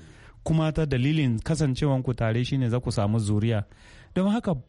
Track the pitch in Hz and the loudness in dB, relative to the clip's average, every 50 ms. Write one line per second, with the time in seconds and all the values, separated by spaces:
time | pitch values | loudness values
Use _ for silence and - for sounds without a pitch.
0 | - - - - - - - - - - 160 160 160 156 151 - 160 147 131 123 | -20 -20 -20 -20 -20 -20 -20 -8 -2 0 2 2 2 0 0 0 -2 0 0 0
1 | 123 139 156 160 147 131 117 110 - - 160 139 156 139 127 - 156 147 135 131 | 2 2 2 2 2 2 0 0 -2 -2 -2 0 0 0 0 0 0 0 0 0
2 | 127 - 123 - 120 110 110 120 123 120 143 135 127 120 110 123 - 127 113 - | 0 -2 -2 -2 0 0 0 0 -2 -2 0 0 0 0 0 -2 -2 -2 -2 0
3 | 104 101 107 113 110 101 107 104 104 117 117 104 101 - - - - - - - | 0 0 0 0 0 0 0 0 0 0 0 -2 -4 -6 -12 -20 -20 -20 -20 -20
4 | - - - 180 185 202 208 240 240 - 175 131 120 | -20 -8 -4 -2 0 0 0 0 0 -2 -4 -4 -6